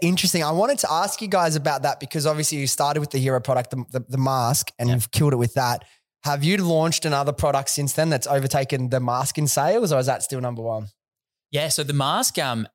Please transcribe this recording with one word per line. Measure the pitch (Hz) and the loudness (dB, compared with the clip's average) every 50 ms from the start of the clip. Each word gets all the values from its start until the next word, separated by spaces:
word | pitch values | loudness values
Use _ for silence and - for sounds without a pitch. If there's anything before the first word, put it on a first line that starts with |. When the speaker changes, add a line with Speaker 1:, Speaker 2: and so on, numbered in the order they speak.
| 165 | 2
Speaker 1:
interesting. | 170 185 175 - 175 - 175 156 | 0 2 2 0 0 0 0 0
I | 147 160 | 0 2
wanted | 175 214 254 285 - | 2 2 2 2 0
to | - - 156 | 0 0 0
ask | 165 190 196 - - | 0 0 -2 -4 -6
you | 220 202 | -4 0
guys | 196 185 170 160 151 | 2 2 2 2 0
about | 156 139 156 143 135 135 | 0 0 -2 -2 0 0
that | 143 131 - | -2 -2 -2
because | 143 - - 160 143 | -8 -8 -6 -2 -2
obviously | 156 151 151 151 - 156 147 | 0 0 0 -2 -2 -2 -2
you | 139 127 | -2 -4
started | - - 147 143 147 156 | -2 0 0 0 0 -2
with | 147 147 | -2 -2
the | - 135 | -2 0
hero | 127 131 131 123 | 0 2 0 0
product, | 113 - 131 123 123 - | 0 0 0 0 0 -2
the, | - 131 120 - | -6 -8 -8 -6
the, | - 131 120 - | -6 -8 -6 -4
the | 127 131 | -2 0
mask, | 131 131 135 131 120 117 143 - - - - - | 0 2 2 2 2 2 2 0 -2 -4 -6 -2
and | 120 120 | 0 0
Speaker 2:
Yeah. | 123 | 2
Speaker 1:
you've | 123 110 - | 0 0 -2
killed | - - 156 147 139 | 0 2 4 4 4
it | |
with | 120 120 113 - | 4 2 0 2
that. | 139 131 120 120 - - - _ _ _ _ _ _ - | 0 0 0 -2 -4 -6 -12 _ _ _ _ _ _ -4
Have | 147 143 143 143 | -4 -2 0 2
you | 165 196 202 | 2 2 2
launched | 185 170 165 156 160 165 - - - | 2 2 2 4 2 2 0 0 -2
another | 156 147 139 143 147 139 | 0 0 2 2 0 0
product | - - 147 139 139 131 - | 2 0 2 2 2 0 -2
since | - - 143 131 - | -2 -2 -2 -2 0
then | - 160 165 | 0 2 2
that's | 151 127 - | 2 0 0
overtaken | - 143 139 135 131 - 143 135 - 143 131 127 123 | 0 0 2 2 2 0 0 0 0 -2 -2 -2 0
the | 131 131 | 0 0
mask | 123 123 123 127 139 139 - - | 0 0 0 0 -2 -2 -2 0
in | 151 135 | 0 0
sales, | - 147 139 147 135 - 233 170 151 | 2 2 2 2 2 2 2 2 2
or | 131 | 2
is | 127 | 2
that | 135 127 95 - | 2 0 -2 -2
still | - 139 127 | -6 -6 -4
number | 127 123 120 113 113 | -4 -6 -6 -6 -4
one? | 113 113 110 107 101 - _ _ _ _ _ _ _ _ _ _ _ | -4 -4 -4 -6 -10 -14 _ _ _ _ _ _ _ _ _ _ _
Speaker 2:
Yeah, | - 143 151 156 | -4 -2 -2 -2
so | - - 151 | -2 -2 -2
the | 139 147 | -2 0
mask, | 143 135 143 170 220 262 - - 180 | 0 0 2 0 0 0 -2 -2 -2
um, | 151 131 120 113 107 - - | -2 -2 -2 -4 -4 -6 -8